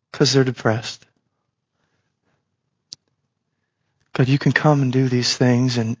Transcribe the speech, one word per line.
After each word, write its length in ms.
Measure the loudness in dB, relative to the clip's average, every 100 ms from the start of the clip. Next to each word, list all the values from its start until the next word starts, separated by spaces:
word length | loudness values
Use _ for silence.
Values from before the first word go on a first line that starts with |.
| _
'cause 200 | -2 0
they're 120 | 2
depressed. 600 | 0 -2 -2 -2 -6 -16 _ _ _ _ _ _ _ _ _ _ _ _ _ _ _ _ _ _ _ -20 _ _ _ _ _ _ _ _ _ _ _
God, 160 | -2 0
you 100 | 2
can 140 | 0
come 300 | 0 2 2
and 100 | 0
do 160 | 0 0
these 280 | 0 -2 0
things 400 | 2 2 0 -2
and, 200 | -4 -6